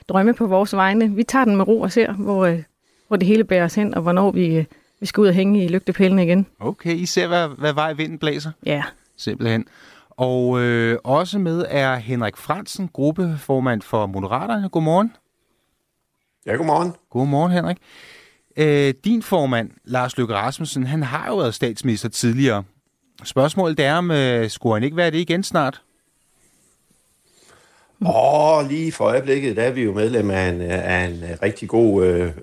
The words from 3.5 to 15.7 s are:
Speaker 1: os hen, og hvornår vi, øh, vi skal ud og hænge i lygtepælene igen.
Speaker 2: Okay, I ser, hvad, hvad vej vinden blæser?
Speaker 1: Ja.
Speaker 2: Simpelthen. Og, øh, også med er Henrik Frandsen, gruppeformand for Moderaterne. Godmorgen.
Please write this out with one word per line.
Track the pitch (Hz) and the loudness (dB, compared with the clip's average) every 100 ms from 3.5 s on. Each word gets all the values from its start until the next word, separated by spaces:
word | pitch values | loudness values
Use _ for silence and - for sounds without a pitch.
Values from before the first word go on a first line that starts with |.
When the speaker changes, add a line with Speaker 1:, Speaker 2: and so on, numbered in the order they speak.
| 185 170 | 2 2
Speaker 1:
os | 214 | 0
hen, | 208 - | -2 -2
og | |
hvornår | 165 180 196 | 0 2 2
vi, | 185 170 160 | 2 2 0
øh, | 160 _ _ - | -2 _ _ -12
vi | 202 | -4
skal | - | 2
ud | 208 | 4
og | |
hænge | 180 196 208 175 | 4 4 2 2
i | |
lygtepælene | 185 - 185 190 190 | -2 -2 2 4 4
igen. | 170 185 190 - | 4 2 0 -4
Speaker 2:
Okay, | 123 - 170 170 | -8 -4 -4 -2
I | 180 | -2
ser, | 185 175 | 0 2
hvad, | 175 160 127 | 0 0 -2
hvad | 147 | -2
vej | 147 160 | 0 -2
vinden | 151 156 160 | -2 -6 -4
blæser? | 156 147 156 156 - | -4 -4 -6 -8 -4
Speaker 1:
Ja. | 147 - - _ - | -4 -4 -12 _ -12
Speaker 2:
Simpelthen. | - 98 117 113 - - - - _ | -8 -4 -2 -2 -4 -14 -20 -20 _
Og, | - 127 127 123 123 | -4 0 0 2 2
øh, | 123 117 117 117 | 2 2 0 -2
også | 123 143 180 202 | 0 0 0 -2
med | 175 165 - | -2 -2 -2
er | 143 135 127 | 0 0 -2
Henrik | 110 123 107 - | -4 -4 -4 -6
Frandsen, | - 170 202 - 185 | -8 -8 -8 -10 -8
gruppeformand | - 143 165 175 156 - 131 127 110 | -2 -2 0 -4 -4 -2 -2 0 -2
for | - 113 101 | -2 -4 -2
Moderaterne. | 95 95 123 196 220 196 | -4 -4 -4 -2 -4 -2
Godmorgen. | 170 156 175 226 - _ _ _ _ _ | -2 0 2 0 -4 _ _ _ _ _